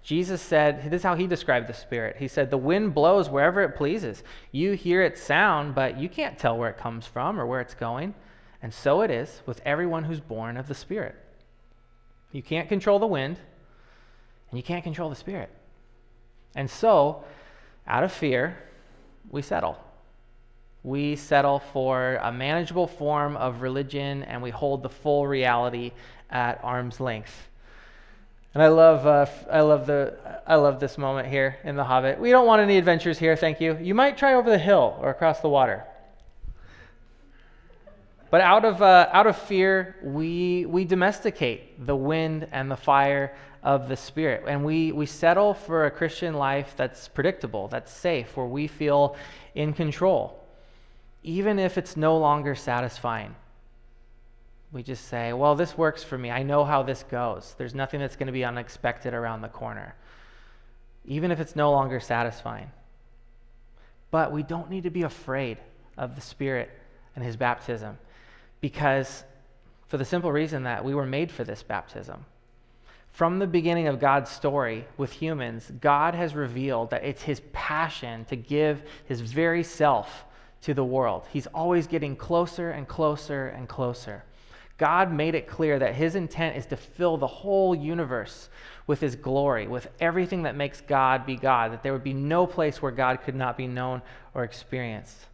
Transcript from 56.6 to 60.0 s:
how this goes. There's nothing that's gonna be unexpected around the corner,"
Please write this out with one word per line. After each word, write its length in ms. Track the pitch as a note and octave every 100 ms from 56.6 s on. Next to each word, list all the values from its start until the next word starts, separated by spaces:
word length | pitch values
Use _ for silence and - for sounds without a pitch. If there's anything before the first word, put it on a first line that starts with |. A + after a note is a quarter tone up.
how 200 | D3 D3
this 180 | C3 C3
goes. 540 | - B2 A#2+ F#2 - -
There's 160 | B2
nothing 240 | C3+ C3+ D3
that's 160 | C3+
gonna 160 | - C3
be 140 | B2+
unexpected 680 | A#2+ A#2+ A#2+ - B2 A#2+ B2+
around 260 | A#2 A#2 A2
the 80 | A2
corner," 480 | - A#2+ G#2+ G2 -